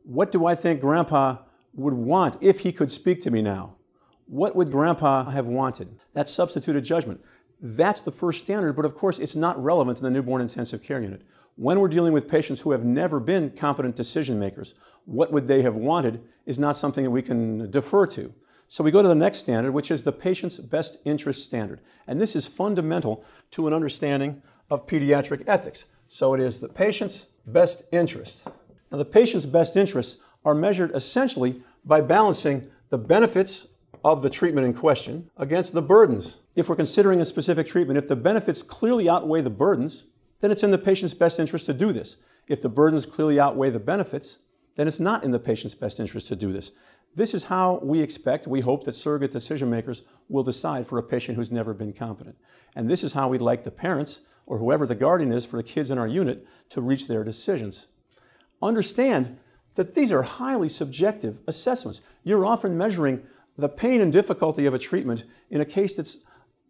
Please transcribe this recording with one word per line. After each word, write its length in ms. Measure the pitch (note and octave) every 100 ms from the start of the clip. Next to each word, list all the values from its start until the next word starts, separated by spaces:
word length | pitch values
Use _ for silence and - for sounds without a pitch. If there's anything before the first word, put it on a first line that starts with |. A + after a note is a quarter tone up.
what 300 | - B2+ G3
do 140 | F#3 E3
I 80 |
think 260 | E3+ F3 D3+
grandpa 560 | C#3 D#3+ E3 D3+ C3+ B2 - _ _
would 200 | - C#3
want 440 | B2 A#2+ F3+ E3+ -
if 200 | F#3+ F#3+
he 120 | F#3
could 180 | - D3
speak 300 | - - F3+
to 80 | -
me 120 | A2+
now? 340 | G#2+ F#2+ F2+ - _ _ _ _ -
What 300 | B2+ G3 F#3
would 140 | E3
grandpa 600 | C3+ D#3+ D#3+ D3+ C3+ C3
have 160 | C3+ A#2+
wanted? 520 | B2 C3 - F#2 A2 _
That's 180 | D3 D3
substituted 520 | - F3 - C3+ C#3+
judgment. 380 | A#2 E3 A2+ F2+ _ _ _ _
That's 400 | B2 A2+ F3+ G#3
the 100 | -
first 320 | - F3 -
standard, 320 | - G#3 E3+
but 100 | C#3
of 100 | D3+
course 240 | - G3 -
it's 180 | - D3+
not 260 | E3 D#3
relevant 360 | C3 F3 B2+ A#2+
in 60 |
the 60 | C3
newborn 320 | C3 B2+ B2+
intensive 400 | A#2+ - A#2 -
care 180 | - C3+
unit. 220 | G#2 F#2+ _ _ _
When 260 | - A#2 F#3+
we're 80 | G3
dealing 240 | D#3+ E3+
with 160 | D3+ -
patients 320 | D#3+ D3+ C3+
who 120 | D#3
have 120 | C3
never 360 | A#2+ B2+ F3 D3
been 300 | A#2 F#3+ D3
competent 460 | - D3 C#3 B2+ A#2+
decision 420 | A#2+ D#3+ C3+ A2
makers, 360 | G2+ - - - _ _ -
what 260 | B2+ D#3+
would 160 | D3 B2
they 140 | C3+
have 140 | B2 A2
wanted 440 | B2 E3+ B2+ A2+ - _
is 140 | - C3
not 180 | C#3+ C#3+
something 280 | D3 C#3
that 60 | C3
we 120 | B2
can 480 | B2 A#2+ A2+ A2 A2
defer 360 | C#3 - G3 F#3
to. 260 | - - - _ _ _
So 160 | -
we 60 | D#3
go 100 | F3+
to 80 | G3+
the 60 |
next 240 | D#3 F#3 -
standard, 340 | - A2+ B2+
which 180 | C#3 C#3+
is 120 | D3+
the 100 | C#3
patient's 460 | - F#3 F#3 F#3 -
best 400 | A#2+ D3+ E3 - C#3+
interest 380 | D3 D3 C3+
standard. 360 | - B2 G#2 - _ _ -
And 140 | C#3
this 160 | G#3+ D#3
is 100 | -
fundamental 800 | - G3 F#3+ D#3 E3+ C3+ A2+ - - _
to 140 | - D#3
an 60 |
understanding 720 | D#3+ D3+ - D3 C#3 C#3 C#3+ - _ -
of 180 | C#3+ -
pediatric 580 | D#3+ C#3 C#3+ C#3 C3+ -
ethics. 400 | F#3+ E2+ - - _ _
So 260 | - C3+
it 60 | C3+
is 200 | B2+ -
the 80 | -
patient's 580 | - G3+ G#3 B3 - - _ -
best 380 | D3+ F3 - -
interest. 560 | E3+ E3+ - - - - - _ _ _
Now, 60 | C#3+
the 60 |
patient's 420 | C#3+ G#3+ A#3+ G#3 D3
best 300 | D#3+ D#3+ F#3+
interests 440 | G3 C3+ A#2 - _ _
are 100 | D3+
measured 400 | D3+ F#3 F#3 E3+
essentially 680 | C3+ - B3 C4 - B2+ B2+ - _
by 160 | - D#3
balancing 640 | C3+ F#3 G#3+ D#3 D#3 C#3 C3 - _
the 80 | C3
benefits 680 | A2 F#3+ A3+ F#3 F#3+ - - _ _ -
of 180 | D3 D#3
the 80 | C3+
treatment 360 | - F3 D3 B2+
in 80 |
question 560 | A#2+ D#3 C3 - C#3+ E3+ -
against 360 | C#3+ E3+ F3+
the 100 | D#3+
burdens. 560 | D3 G3+ G3+ G#2+ F2 - _
If 140 | - E3+
we're 80 | -
considering 440 | D3+ - G3+ F3+
a 40 |
specific 420 | E3 - D#3 D#3+ D3+
treatment, 320 | F3+ D3+ C#3
if 100 | C#3
the 60 |
benefits 480 | C3 D#3+ A3 A3 -
clearly 460 | - - A3 A#3+ E3+
outweigh 320 | F3 D#3 D#3+
the 100 | B2+
burdens, 540 | G2+ D#3+ E3 C#3 - - _ _ _
then 120 | G#3
it's 100 | G#3
in 80 | G#3
the 80 | F#3+
patient's 360 | G3 F#3+ F#3
best 260 | - E3+ -
interest 260 | D#3 E3 -
to 80 |
do 180 | C3+ G#3
this. 260 | B2 F#2 - _ _ -
If 140 | D3
the 80 | B2
burdens 380 | A2+ D#3 D#3 -
clearly 340 | - D#3 C#3+
outweigh 300 | C#3+ B2+ C3+
the 100 | A#2
benefits, 580 | G#2+ G3 F#3 C#3 - - _ _ _ -
then 100 | D3+
it's 140 | D#3
not 240 | F3 A3
in 80 | C3+
the 60 | A#2+
patient's 340 | - A2 A2
best 240 | - G2+ -
interest 300 | G#2+ A2+ -
to 80 | G2
do 160 | G2
this. 180 | G2 F#2+ - _ _ _ D#3
This 180 | A3+
is 100 | F#3+
how 360 | - F#3 F#3 F3+
we 180 | C3+ D#3+
expect, 460 | D3 - - D3 -
we 140 | C3+
hope, 240 | B2 C#3
that 100 | C#3
surrogate 380 | A#2+ D3+ D3 C#3
decision 380 | D3 - D#3 C3
makers 320 | A#2 A2+ A#2 - _ -
will 160 | C#3
decide 420 | B2+ B2 D#3+ C#3 A#2
for 120 | A#2+
a 40 |
patient 340 | A2+ C3 - A#2+
who's 140 | A2+
never 220 | A#2+ A2+
been 220 | G2+ G#2+
competent. 420 | G2+ A#2 G#2 - - _ _ _ B2+
And 120 | A#2
this 140 | F3+
is 120 | D#3
how 140 | C#3 C3
we'd 120 | B2+
like 240 | A#2 A#2+
the 60 | -
parents, 500 | - E3+ D#3 D3 - _ _
or 140 | - G#2+
whoever 280 | A#2 D3+ C3+
the 80 |
guardian 380 | A2 C3 F3 C#3+
is 140 | A#2 A#2
for 100 | A#2
the 60 |
kids 280 | A#2 - C3+
in 80 | C3
our 80 | A2+
unit, 400 | D#3+ D#3+ B2+ - _ -
to 140 | -
reach 260 | A#2+ C3+ -
their 160 | A2+
decisions. 640 | G#2+ A2 - F3+ G#2+ - - _ _ _ _ _ _ _
Understand 800 | G3 A3+ - - C4 F#3 B2 - _ _ _ -
that 180 | F#3
these 180 | - C4
are 100 | D3+
highly 460 | B2+ - B3+ C4 D#3+
subjective 720 | - D3 C3 G3+ G#3+ A2+ G#2 -
assessments. 560 | D#3+ - B3 A2 - - _
You're 220 | - G#3
often 320 | F#3+ A3+ G3 E3+
measuring 460 | G#3 F#3 C#3+ B2+ - _ _ -
the 140 | C#3+
pain 320 | - A#3 B3+
and 100 | F#3
difficulty 540 | E3 G3+ - D#3+ D3+ C#3+
of 80 |
a 40 | B2+
treatment 460 | - E3+ B2 A#2 - _ _
in 140 | D3
a 20 |
case 300 | D3 G3 G3
that 200 | - D3+ - _ _ _ _ _